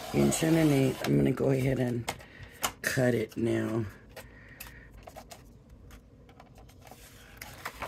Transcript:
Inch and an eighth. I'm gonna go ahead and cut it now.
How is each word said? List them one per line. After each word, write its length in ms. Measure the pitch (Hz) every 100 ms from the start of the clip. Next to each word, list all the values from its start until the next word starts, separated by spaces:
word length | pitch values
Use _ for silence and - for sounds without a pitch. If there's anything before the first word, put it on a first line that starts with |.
| -
Inch 320 | 143 143 -
and 120 | 160 165
an 140 | 156
eighth. 380 | 139 131 - -
I'm 80 | 143
gonna 160 | 139
go 180 | 127 131
ahead 300 | 135 131 127
and 280 | 123 117 - - - - - - - -
cut 320 | - 135 123
it 220 | 117 107 -
now. 480 | 113 113 110 113 104 - - - - - - - - - - - - - - - - - - - - - - - - - - - - - - - - - - - - - - -